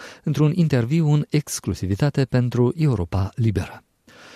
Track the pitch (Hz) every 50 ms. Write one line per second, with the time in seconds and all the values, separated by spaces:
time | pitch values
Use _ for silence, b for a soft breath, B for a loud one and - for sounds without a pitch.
0 | B B B B B 170 143 - 151 151 147 180 170 156 - 123 117 117 151 170
1 | 160 147 147 147 - - - 151 - - - - - - 90 - - 92 101 -
2 | 147 147 - - 135 - - 127 123 123 - 123 123 123 - 165 156 151 123 98
3 | 87 - - 95 95 98 - - 117 113 95 92 - - - - _ _ _ _
4 | _ B B B B B B